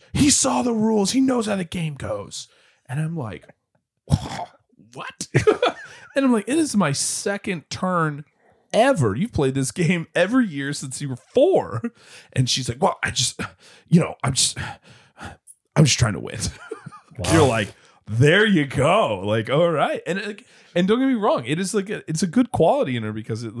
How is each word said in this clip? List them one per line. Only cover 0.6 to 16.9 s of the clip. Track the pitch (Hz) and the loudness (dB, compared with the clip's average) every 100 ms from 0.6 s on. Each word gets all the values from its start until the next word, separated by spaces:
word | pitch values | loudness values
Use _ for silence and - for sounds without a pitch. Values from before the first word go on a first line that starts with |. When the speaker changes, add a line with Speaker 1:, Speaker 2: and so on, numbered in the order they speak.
Speaker 1:
the | 247 | 0
rules. | 220 220 220 196 | 0 2 2 2
He | 254 | 2
knows | 262 247 214 | 2 0 -2
how | 202 | -4
the | |
game | 170 185 160 | -4 -4 -6
goes." | 139 107 104 98 - - _ _ _ - | -6 -8 -8 -10 -14 -16 _ _ _ -8
And | 131 | -6
I'm | 156 165 | -4 -6
like, | 113 80 - _ _ _ | -8 -10 -16 _ _ _
<laughs> | _ _ - - - - - _ _ _ 110 | _ _ -2 -2 -2 -10 -12 _ _ _ -20
"What?" | - - - - | -16 -14 -14 -2
<laughs> | - - - 415 - - - - | 2 2 2 0 -4 -12 -20 -8
And | 285 | 0
I'm | 269 | 2
like, | 226 196 | 2 0
"It | 311 | 0
is | 302 208 | 0 0
my | 160 | 0
second | 139 - - 208 202 - 175 - | 0 -4 -4 -6 -6 -6 -8 -8
turn | - 185 180 156 143 - _ _ _ _ | -6 -2 0 0 -4 -12 _ _ _ _
ever. | 196 254 240 117 127 | 2 2 2 0 0
You've | 214 | -2
played | - 135 | 0 0
this | 135 131 | 0 -2
game | - 170 175 160 | 0 0 0 -2
every | 160 185 262 226 | -2 2 2 2
year | 139 139 | -2 -6
since | 143 139 - | -8 -10 -8
you | 143 | -8
were | 123 | -8
four." | _ 240 330 349 92 113 233 - - - - | _ 2 4 4 0 -6 -8 -10 -20 -20 -6
And | - 127 | -2 0
she's | - 123 | -2 -4
like, | 120 | -2
"Well, | 220 - | -2 -2
I | 120 | -4
just, | - - - - - - - - | -4 -4 -4 -10 -14 -20 -20 2
you | 170 | 2
know, | - - | 2 -4
I'm | 131 | -4
just, | 135 - - - - - - _ - | -2 -2 -4 -10 -12 -20 -20 _ -20
I'm | - - _ _ _ - | -18 -18 _ _ _ 4
just | 151 - | 4 4
trying | 110 | 0
to | 78 | -2
win." | 57 - | -8 -8
<laughs> | - - - - - | -8 -10 -14 -16 -16